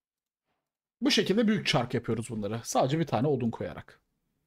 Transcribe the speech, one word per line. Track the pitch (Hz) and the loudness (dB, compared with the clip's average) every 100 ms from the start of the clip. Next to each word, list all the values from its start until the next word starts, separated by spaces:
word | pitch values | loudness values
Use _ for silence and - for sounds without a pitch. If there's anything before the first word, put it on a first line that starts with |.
| _ _ _ _ _ _ _ _ _ - | _ _ _ _ _ _ _ _ _ -2
Bu | 247 | 2
şekilde | 226 190 196 220 | 2 4 4 4
büyük | 208 - | 2 2
çark | 143 117 | 0 0
yapıyoruz | 120 - 117 117 | -2 -2 -4 -4
bunları. | 107 101 113 | -6 -6 -6
Sadece | - 262 139 156 | -4 0 2 0
bir | 165 | 0
tane | 110 120 | 0 2
odun | - 117 | 0 0
koyarak. | - 92 71 - - _ _ _ _ | -2 -8 -10 -16 -20 _ _ _ _